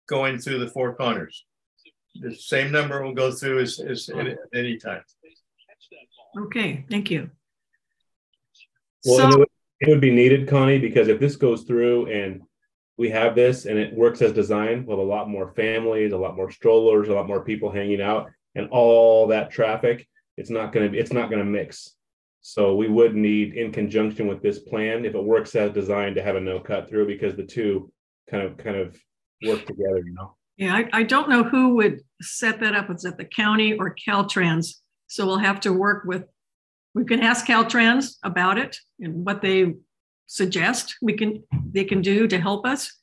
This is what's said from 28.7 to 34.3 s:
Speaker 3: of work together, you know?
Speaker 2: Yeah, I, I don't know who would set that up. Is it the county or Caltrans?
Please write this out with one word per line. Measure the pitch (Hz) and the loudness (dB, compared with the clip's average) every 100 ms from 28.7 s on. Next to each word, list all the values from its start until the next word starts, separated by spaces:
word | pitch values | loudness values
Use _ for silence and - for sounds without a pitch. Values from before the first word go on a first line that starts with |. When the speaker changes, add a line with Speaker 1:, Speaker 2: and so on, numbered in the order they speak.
| 98 | -6
Speaker 3:
of | 90 - _ _ _ _ | -6 -10 _ _ _ _
work | 107 104 - | -4 -4 -6
together, | 101 95 95 87 | -6 -2 -2 -4
you | |
know? | 90 98 _ _ _ | -12 -18 _ _ _
Speaker 2:
Yeah, | 190 202 | -2 0
I, | 226 220 | 0 -2
I | |
don't | 220 262 294 | 2 0 2
know | 240 | 2
who | 233 269 254 240 | 2 2 2 4
would | 208 - - _ | 2 0 -10 _
set | 165 - 226 220 | -14 -4 -4 -2
that | 220 202 | -2 -2
up. | 196 | -4
Is | 170 | -8
it | 180 170 | -10 -10
the | - | -10
county | - 214 214 214 | -4 0 2 2
or | 214 185 - | 0 -4 -6
Caltrans? | - 202 202 | -4 -2 0